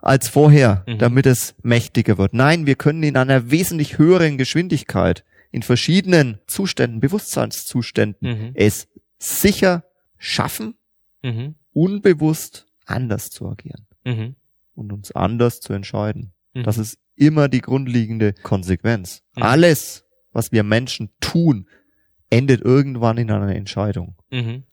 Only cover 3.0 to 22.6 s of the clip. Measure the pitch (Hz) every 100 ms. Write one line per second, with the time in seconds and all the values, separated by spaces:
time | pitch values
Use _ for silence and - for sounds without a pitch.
3 | 156 131 131 135 120 151 185 170 147 -
4 | 151 180 160 139 131 165 180 160 - 98
5 | 90 87 _ _ _ - - 123 - 175
6 | 196 175 131 104 _ - 196 - 123 113
7 | 143 208 - - 110 - - 123 117 -
8 | 107 101 123 113 113 131 104 - - _
9 | _ _ - - 202 202 190 175 - _
10 | _ _ - - - - 110 - _ _
11 | _ _ 131 113 135 156 _ - 175 202
12 | 202 160 156 160 - - _ _ _ -
13 | 127 101 - - - - - - 104 _
14 | 127 113 110 135 _ _ _ - 107 101
15 | 98 - 95 117 120 - - 98 95 104
16 | 104 107 117 _ _ 127 113 113 110 -
17 | _ _ 143 156 143 123 - 131 131 120
18 | 110 110 107 101 - 98 90 92 110 113
19 | 90 - _ - 101 135 175 151 - -
20 | _ _ _ - 113 113 104 110 127 -
21 | 107 _ - 165 170 113 92 _ _ _
22 | _ _ _ 117 135 123